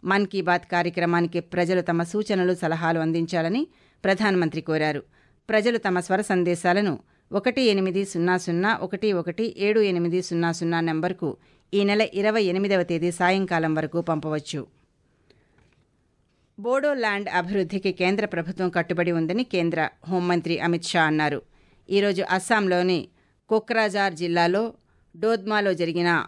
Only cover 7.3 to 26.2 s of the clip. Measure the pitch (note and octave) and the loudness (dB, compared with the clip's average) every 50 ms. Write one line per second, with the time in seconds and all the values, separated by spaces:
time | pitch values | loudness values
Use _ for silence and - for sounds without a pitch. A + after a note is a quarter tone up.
7.3 | - G3+ G3+ B3+ B3 C4+ C4 A3+ G#3 G3 F#3+ F#3+ F3 G3 G3 F#3+ - F3 E3+ F3+ | -4 -2 -2 0 0 2 2 4 4 2 0 0 0 -2 -4 -2 -2 -2 0 2
8.3 | F3+ F3+ F3 - E3+ E3+ F#3 G#3 A3+ - - F#3 - F#3 G#3+ G#3+ G3+ F3 E3+ F3+ | 0 0 0 -2 -2 0 0 0 0 -2 -4 -6 -6 -2 0 0 0 0 -2 -4
9.3 | E3 - A3 A3+ - - F#3+ G#3 G#3+ A3+ G#3+ G3+ F#3 F3 E3+ E3+ E3+ F#3 F3+ - | -4 -4 -4 -4 -2 -2 0 2 4 4 4 4 2 2 0 0 0 -2 -2 -2
10.3 | E3+ E3+ E3+ E3+ E3 E3+ F3 E3 E3+ E3 E3 E3 D#3+ D#3 D#3+ F3+ F#3 F3+ - D3 | -2 0 0 0 0 -2 -2 -2 0 0 0 0 0 0 -2 -2 -4 -2 -4 -6
11.3 | - - _ _ _ _ _ _ - G3+ G3+ G3+ G3+ G#3+ A3 - - G3 G3+ G#3+ | -6 -6 _ _ _ _ _ _ 0 2 2 4 4 2 0 0 0 0 0 2
12.3 | G#3+ A3+ G#3 F3+ F3 F#3+ G3+ G3+ G3+ F#3 F3 F3 F3 E3 E3 F3 E3+ E3+ F#3 F3 | 2 2 2 2 0 0 0 2 2 0 2 0 -2 -2 0 -2 -2 2 2 2
13.3 | F#3+ G3 F#3+ E3+ F3+ E3 D#3+ D#3+ D#3 D#3 D3+ D3 - E3+ E3 E3+ E3 D#3 D3 D#3 | 2 2 0 0 0 0 0 0 0 0 -2 -2 -4 -4 -2 -2 -2 -2 -2 -4
14.3 | D#3 D3+ D3 - - D3 A#2+ - _ _ _ _ _ _ _ _ _ _ _ _ | -4 -4 -6 -6 -10 -10 -10 -12 _ _ _ _ _ _ _ _ _ _ _ _
15.3 | _ _ _ _ _ _ _ _ _ _ _ _ _ _ _ _ _ _ _ _ | _ _ _ _ _ _ _ _ _ _ _ _ _ _ _ _ _ _ _ _
16.3 | _ _ _ _ _ - G3+ A#3+ B3+ C4+ C#4 D4 C#4+ C4 A#3 G#3+ G3+ G3+ G#3 - | _ _ _ _ _ -8 -2 0 0 2 2 0 0 0 0 0 0 -2 -4 -2
17.3 | - F3+ F3 F3 G3+ G3 F#3 E3 G3+ G3 F#3 G3 F3+ - F3+ F3+ G3 G3+ G#3+ G#3 | -2 -2 -2 0 0 -2 -2 -2 -4 -2 -2 -2 0 2 0 2 2 0 -2 -2
18.3 | - E3 E3 E3 E3+ - F#3+ F3+ E3 F3 E3 E3+ F3 E3 F3 F3 E3+ E3 E3 D#3+ | -2 -4 -6 -6 -4 -2 -2 -2 0 -2 -2 -2 0 0 0 0 0 0 0 0
19.3 | F3+ A3+ B3+ - - F3+ E3 E3+ E3 D#3+ D#3 - - _ - D#3 F#3+ F3+ F3 F3 | 0 -2 -2 -2 -2 0 0 0 0 0 -2 -2 -4 _ -8 -4 -2 -2 0 2
20.3 | F3 F3 E3 - E3+ - - E3+ E3+ E3+ E3+ - - F3+ D#3+ D#3 D#3 D#3 D3+ D3 | 0 0 0 -2 -4 -2 0 0 -2 -2 -2 -2 0 2 2 2 2 2 0 0
21.3 | D3 B2+ - _ _ _ _ _ _ _ _ - F#3 G3+ G3+ G3+ G3 F3 G3 - | -2 -4 -8 _ _ _ _ _ _ _ _ 0 0 2 2 2 0 0 0 0
22.3 | - F#3+ F#3 - A#3 G#3+ G3+ F#3+ F3+ F3 F3+ F#3 F#3 E3 - - _ _ _ _ | -2 -2 0 0 0 2 2 2 2 2 2 2 2 0 -2 -6 _ _ _ _
23.3 | _ _ _ _ A3 A3 A3 - A#3+ A3+ A3 G#3+ F#3 G#3 G3 G3 E3+ D3+ F3 E3+ | _ _ _ _ 0 0 0 0 0 0 0 2 2 0 0 0 0 -2 -4 0
24.3 | E3+ F3 E3+ E3+ F3+ G3+ A3+ A3+ - - _ _ _ _ _ _ _ E3 E3 A3 | 2 2 4 4 4 2 0 -2 -6 -12 _ _ _ _ _ _ _ -2 0 0
25.3 | A3+ A3 F#3+ G#3 G#3+ G#3 G3+ G3 F#3 D#3+ F3 E3 E3 F3 E3+ E3+ E3+ D#3 | 0 0 0 -2 -2 0 2 0 0 0 0 -2 0 0 2 2 2 2